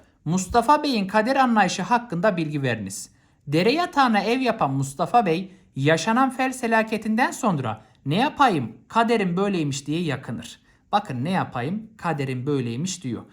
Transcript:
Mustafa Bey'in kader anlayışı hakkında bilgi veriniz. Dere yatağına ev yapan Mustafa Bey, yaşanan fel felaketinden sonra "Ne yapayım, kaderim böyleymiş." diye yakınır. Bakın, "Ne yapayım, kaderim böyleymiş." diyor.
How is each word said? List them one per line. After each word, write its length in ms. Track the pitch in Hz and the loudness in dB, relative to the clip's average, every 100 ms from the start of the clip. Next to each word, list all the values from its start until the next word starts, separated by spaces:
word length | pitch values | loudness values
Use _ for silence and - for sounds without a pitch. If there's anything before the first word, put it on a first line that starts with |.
| _ _ | _ _
Mustafa 580 | 147 185 185 240 233 294 | -4 -2 2 2 4 4
Bey'in 240 | 294 226 190 | 2 -2 0
kader 300 | 214 220 269 | 0 2 2
anlayışı 460 | 254 220 185 - | 4 4 2 0
hakkında 540 | 185 240 240 170 214 170 | 0 -2 0 0 0 0
bilgi 260 | 156 147 | -2 -2
veriniz. 500 | 135 107 98 - - _ _ _ - | -2 -2 -6 -10 -14 _ _ _ -2
Dere 260 | 156 202 | 2 2
yatağına 480 | 311 349 285 254 208 | 2 0 2 4 4
ev 200 | 196 262 | 2 0
yapan 340 | 240 226 147 | 0 0 0
Mustafa 520 | 139 139 - 165 240 190 | 0 -4 -4 2 4 4
Bey, 280 | 165 185 - _ 135 | 0 -4 -16 _ -2
yaşanan 540 | 143 165 220 233 269 | 2 2 2 2 2
fel 220 | 254 262 | 0 -4
felaketinden 760 | 254 233 226 220 214 214 220 311 | -2 0 2 0 -4 -2 0 0
sonra 540 | - 226 151 117 104 - _ 135 | 0 -2 0 -4 -8 -14 _ -2
"Ne 100 | 175 | 0
yapayım, 600 | 294 - 262 160 110 - _ | 0 4 4 4 -2 -10 _
kaderim 480 | 220 233 226 185 175 | 0 2 2 0 0
böyleymiş." 500 | 202 180 143 135 - | 0 0 -2 -4 -4
diye 160 | 165 | -4
yakınır. 580 | 165 127 - 113 - - _ _ _ | -2 -4 -6 -10 -12 -20 _ _ _
Bakın, 320 | 208 - 123 | -2 -2 -4
"Ne 60 | 151 | -2
yapayım, 600 | 180 - 127 131 214 - - | -2 -2 -4 -6 -6 -10 -8
kaderim 500 | 175 151 135 127 135 | -4 -2 -4 -4 -2
böyleymiş." 580 | 139 117 120 185 - | -2 -2 -4 -6 -6
diyor. 200 | 127 98 - | -8 -8 -10